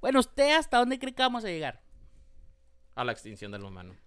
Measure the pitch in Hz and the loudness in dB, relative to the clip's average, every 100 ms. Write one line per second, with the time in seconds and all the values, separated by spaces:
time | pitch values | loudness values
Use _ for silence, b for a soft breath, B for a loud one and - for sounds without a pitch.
0 | 220 262 247 - 285 311 302 240 247 262 | 4 4 2 2 4 4 4 2 2 -2
1 | 262 254 262 247 220 165 147 - _ - | -6 0 0 0 -6 -6 -6 -8 _ -20
2 | - - - - - - _ - _ - | -20 -20 -20 -20 -20 -20 _ -20 _ -6
3 | 123 110 110 101 104 101 98 95 90 90 | -4 -4 -10 -14 -12 -10 -12 -14 -16 -20